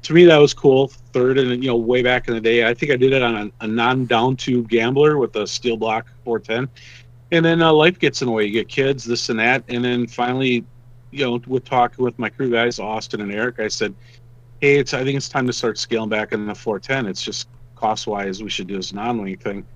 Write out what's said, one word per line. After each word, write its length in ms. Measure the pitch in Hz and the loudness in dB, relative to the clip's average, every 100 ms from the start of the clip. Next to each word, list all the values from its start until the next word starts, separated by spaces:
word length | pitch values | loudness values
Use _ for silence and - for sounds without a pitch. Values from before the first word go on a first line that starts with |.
to 100 | - | 4
me 120 | 160 175 | 8 8
that 120 | 156 | 10
was 160 | 143 | 6
cool, 360 | - 143 131 135 - - | 6 4 4 2 -4 -6
third, 260 | 131 127 131 | 0 2 2
and, 260 | 127 123 | 0 0
you 60 | 131 | 0
know, 60 | 117 | -2
way 260 | 113 123 | 0 0
back 260 | 123 123 - | 2 0 -2
in 60 | |
the 60 | 113 | -2
day, 260 | 113 117 113 | 2 2 2
I 80 | |
think 180 | 120 147 | 0 -2
I 40 | 127 | 2
did 160 | 131 | 2
it 120 | 135 | 2
on 120 | 120 113 | 0 -2
a, 280 | 104 - 110 | -6 -8 -4
a 20 | |
non-down 680 | 110 117 131 123 117 127 135 | 0 0 0 2 2 2 -2
tube 320 | - 123 113 | -2 -2 0
gambler 480 | 117 117 139 151 151 | 0 0 4 4 4
with 180 | 117 107 | 0 -2
a 120 | 101 | -6
steel 280 | - 120 113 | -4 -4 -2
block 320 | 110 110 117 - | -2 -4 -6 -16
four 160 | - 113 | -6 -6
ten, 300 | - 113 135 - - - - - - | -4 -4 -4 -10 -20 -20 -20 -20 -2
and 120 | 170 | 2
then, 180 | 165 165 | 4 4
uh, 120 | 165 | 4
life 260 | 156 160 180 | 6 4 2
gets 220 | 147 - | -2 -2
in 60 | 127 | -2
the 40 | |
way. 140 | 113 104 | 0 0
You 60 | |
get 180 | 110 - | -2 -4
kids, 340 | - 135 139 | -2 -2 -2
this 260 | 117 120 - | -4 -6 -4
and 100 | 113 | -2
that, 240 | 117 131 - | 0 0 -2
and 140 | 120 | -4
then 220 | 123 123 120 | -2 -2 -4
finally, 560 | - 120 127 135 120 - - - - - | -4 -4 0 0 -2 -4 -20 -20 -20 -16
you 140 | 139 127 | -4 -2
know, 160 | 120 123 | -2 -4
with 180 | 131 - | -6 -2
talking 400 | 127 120 - 123 | 0 0 0 -4
with 120 | 113 | -2
my 100 | 110 | -8
crew 220 | - 135 | -4 -2
guys, 280 | 117 120 117 | 0 0 -2
Austin 420 | 104 110 - 110 | -6 -8 -8 -8
and 120 | 101 | -6
Eric, 260 | 101 123 120 | -4 -6 -4
I 80 | 107 | -6
said, 260 | - 104 - - - - - - - | -4 -6 -8 -20 -20 -20 -20 -20 -2
"Hey, 160 | 143 143 | 2 2
it's, 160 | 131 | 2
I 100 | 131 | -4
think 140 | 131 139 | -2 -4
it's 120 | - | -4
time 180 | 143 127 | -4 -2
to 60 | |
start 240 | 117 117 107 | -2 -4 -4
scaling 320 | - 113 110 | -4 -4 -2
back 220 | 107 107 | -4 -2
in 140 | 107 104 | -4 -6
the 100 | 101 | -8
four 240 | - 98 | -6 -6
ten. 260 | - 135 107 | -4 -4 -4
It's 180 | - | -8
just 260 | - 101 - - - - | -10 -10 -14 -18 -20 -6
cost-wise, 680 | 110 110 - 101 98 95 | -4 -4 -6 -6 -6 -8
we 80 | 107 | -8
should 180 | - 92 | -10 -8
do 100 | 98 | -10
this 160 | 92 | -10
non-wing 440 | 98 117 117 98 92 | -8 -6 -6 -6 -8
thing." 280 | 110 101 98 | -10 -10 -14